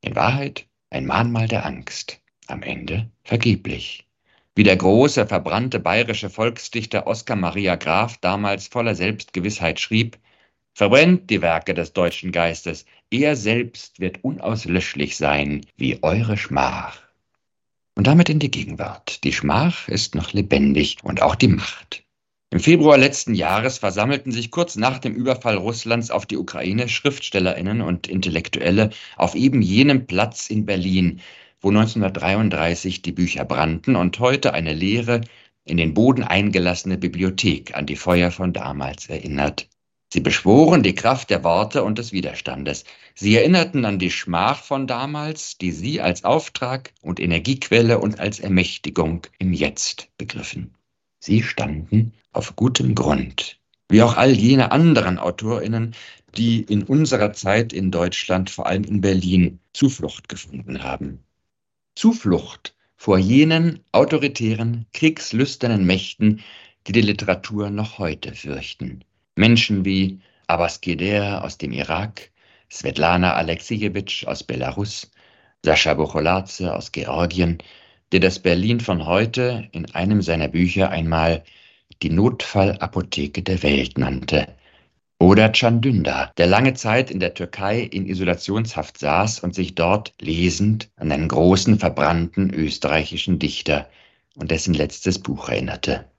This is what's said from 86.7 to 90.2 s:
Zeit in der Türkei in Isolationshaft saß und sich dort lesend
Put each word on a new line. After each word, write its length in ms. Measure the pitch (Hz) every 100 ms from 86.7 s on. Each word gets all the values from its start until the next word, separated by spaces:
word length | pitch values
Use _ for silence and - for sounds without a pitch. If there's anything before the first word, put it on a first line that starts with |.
Zeit 380 | 127 113 113 127
in 100 | 92
der 140 | 90
Türkei 460 | - 87 - 98 110
in 260 | 117 - 92
Isolationshaft 920 | 92 90 87 - 101 113 - 76 -
saß 420 | 73 80 107 110
und 140 | 90
sich 200 | 90 87
dort 400 | - 85 104 107
lesend 720 | _